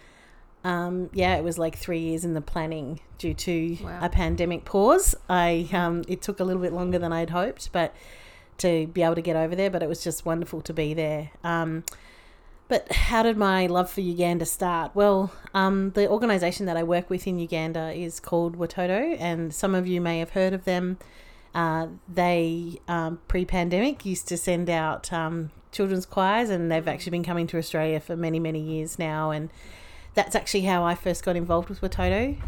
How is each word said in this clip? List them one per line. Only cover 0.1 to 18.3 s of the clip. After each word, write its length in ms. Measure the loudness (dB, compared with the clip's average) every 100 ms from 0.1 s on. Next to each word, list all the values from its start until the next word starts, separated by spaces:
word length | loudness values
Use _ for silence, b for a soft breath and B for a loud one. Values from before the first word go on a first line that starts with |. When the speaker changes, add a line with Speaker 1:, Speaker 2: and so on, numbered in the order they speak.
| B B B B -8
Speaker 1:
um, 460 | -4 -2 -2 -4 -4
yeah, 220 | 0 2 2
it 80 |
was, 160 | 0 0
like, 180 | -2 -2
three 220 | -4 -4
years 260 | -2 -2 -2
in 80 |
the 80 | -4
planning 580 | -2 -4 -4 -6 -6 -10 -12 -8
due 160 | -6 -4
to 420 | -2 -2 -2 -4
Speaker 2:
Wow. 160 | -8 -4
Speaker 1:
a 80 | 0
pandemic 560 | 2 2 2 0 -2 0
pause. 480 | 4 6 6 6 0 0
I, 400 | 2 4 2 2
um, 300 | 0 0 -2 -4
it 140 | -6
took 180 | -6 -2
a 40 |
little 180 | 0 0
bit 120 | 0
longer 240 | -2 0 0
than 160 | 0
I'd 160 | 0 0
hoped, 400 | 0 -2 -4 -4
but 220 | -2 -2 B B B B B B -2
to 300 | 2 2 2
be 160 | 2
able 120 | 2 2
to 60 |
get 140 | 0 0
over 200 | 0 2
there, 140 | 0
but 140 | 0
it 60 | -2
was 140 | -2
just 220 | -4 -4 -2
wonderful 360 | -2 -2 -8
to 120 | -6
be 200 | -4 -2 0
there. 340 | -2 -2 -6 -8
Um, 400 | -4 -2 -2 -4 -8 B B B B B B B 0
but 240 | 0 2
how 300 | 2 4 4
did 160 | 4 4
my 300 | 4 4 4
love 240 | 2 0
for 100 | 0
Uganda 440 | -2 2 2 2 0
start? 460 | -2 0 0 0 4
Well, 360 | 6 6 2 B -4
um, 380 | 2 2 2 2
the 180 | 4 4
organisation 560 | 4 4 2 2 0 -2
that 120 | 0
I 40 |
work 260 | 2 0 0
with 160 | -4 -2
in 100 | -4
Uganda 540 | -2 -4 -2 -4 -4
is 280 | -6 -8 -10
called 380 | -2